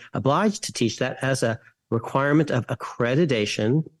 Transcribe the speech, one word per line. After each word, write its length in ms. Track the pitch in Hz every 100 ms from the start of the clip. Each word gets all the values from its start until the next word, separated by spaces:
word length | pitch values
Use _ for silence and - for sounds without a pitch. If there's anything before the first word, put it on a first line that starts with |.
| -
obliged 500 | 123 131 156 214 196 -
to 80 |
teach 260 | - 117 -
that 180 | 131 -
as 220 | 135 131
a 160 | 117 110 - _ _
requirement 580 | 113 - 135 143 151 147
of 160 | 127 -
accreditation, 1160 | 123 - - 120 143 175 117 104 - 107 151 156 _